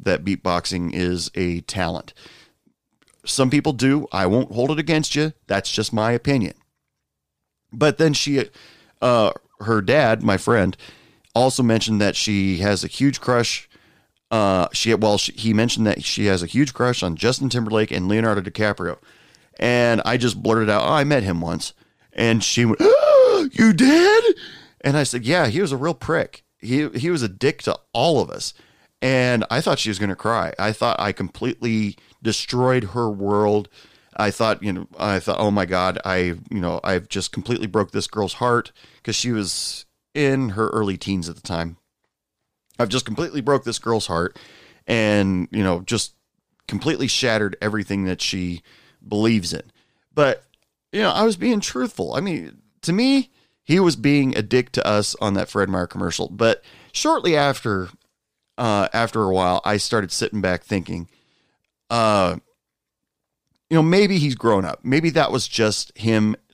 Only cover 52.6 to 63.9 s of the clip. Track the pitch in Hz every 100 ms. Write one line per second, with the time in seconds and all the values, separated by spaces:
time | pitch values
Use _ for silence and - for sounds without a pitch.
52.6 | _ _ - 185 254 277 247 _ _ _
53.6 | - 165 180 131 123 143 135 - 107 127
54.6 | 123 - - 104 104 - 107 98 92 104
55.6 | 95 92 87 95 92 - - 98 113 -
56.6 | - - - - 302 320 - 151 143 131
57.6 | 117 98 90 - _ _ _ _ _ -
58.6 | 120 101 95 117 113 110 101 95 90 90
59.6 | - 104 - 113 95 - - 104 92 90
60.6 | - 101 85 87 85 _ _ _ _ _
61.6 | _ _ _ 117 113 104 92 85 - _
62.6 | _ _ _ _ _ _ _ _ _ _
63.6 | _ 160 160